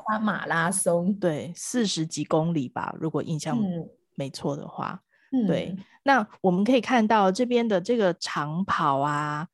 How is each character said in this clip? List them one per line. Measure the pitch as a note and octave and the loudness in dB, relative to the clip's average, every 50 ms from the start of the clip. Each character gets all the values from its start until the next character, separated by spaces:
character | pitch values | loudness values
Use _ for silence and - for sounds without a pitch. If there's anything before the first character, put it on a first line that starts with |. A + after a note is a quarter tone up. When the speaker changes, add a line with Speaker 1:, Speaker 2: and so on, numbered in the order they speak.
| - | 0
Speaker 1:
它 | A3 G#3+ A3 | -2 -2 0
马 | G#3+ G#3+ F3 - - | 0 -2 -2 -2 -4
拉 | D3 D#3+ E3 E3 F3 | -2 0 0 2 0
松。 | F3 - - F#3 E3+ F3 F3 F#3+ G#3 | 0 0 0 2 2 2 2 0 0
Speaker 2:
对， | G#3 - E3+ D3+ C3 G#2 D#3+ E3+ | 0 0 0 0 -2 -4 -8 -10
四 | - - - - B3 A3 | -10 -10 -4 -2 0 0
十 | F#3+ - D#3+ D#3+ | 0 0 -2 -4
几 | D#3+ - D3+ D3 | -4 -4 -6 -2
公 | - - D#3 D#3+ E3+ E3+ | 0 2 2 2 2 0
里 | D3+ B2+ - | -2 -2 -4
吧， | - - - - - - | -6 -6 -6 -6 -6 -6
如 | - D#3+ | -6 -4
果 | D#3 C#3+ - | -4 -4 -4
印 | - E3 D3 | -4 -6 -6
象 | - D#3+ D#3 | -4 -2 -2
Speaker 1:
嗯。 | A#3 G#3 F#3 E3+ E3 D3+ - - _ _ _ _ | 0 0 -2 -2 -4 -8 -10 -16 _ _ _ _
Speaker 2:
没 | - C#3 C3+ | -10 -10 -10
错 | - - - D3+ C#3+ | -8 -6 -6 -6 -6
的 | C#3+ - | -6 -10
话。 | - - - - - - - _ _ _ _ _ _ | -12 -10 -10 -8 -8 -10 -12 _ _ _ _ _ _
Speaker 1:
嗯。 | C4+ B3+ A3 | -2 0 2
Speaker 2:
对， | F#3 - - - - F#3+ - - - _ _ - | 2 2 0 -2 -4 -8 -10 -12 -16 _ _ 0
那 | C#4 C4+ A#3+ G#3 - - - | 2 2 2 2 -2 -4 0
我 | - F#3 | 2 2
们 | F3+ F#3 G#3 | 4 4 4
可 | A#3+ C4 | 4 4
以 | B3 | 4
看 | G3+ - B3+ A#3 G#3+ | 4 4 2 2 4
到 | G#3+ A#3 G#3+ G3 F#3+ | 4 4 4 4 4
这 | F#3+ B3 B3+ | 4 2 0
边 | A#3+ B3 A#3 A#3 | 2 2 2 2
的 | A3+ G3+ F3 | 2 2 0
这 | F3+ - B3 | 2 0 2
个 | A#3 G3+ F3+ E3+ | 2 2 2 0
长 | - - - - E3 D3 D3 D#3 F3 G3 | -2 -6 -6 -4 -4 -4 -2 -2 -2 0
跑 | - - - E3 D3 C3+ C3+ | 0 0 2 2 2 2 2
啊， | C#3+ D3 D3 D3 D3+ D3 D3 D3 E3 - | 2 0 0 0 -2 -2 -4 -4 -6 -8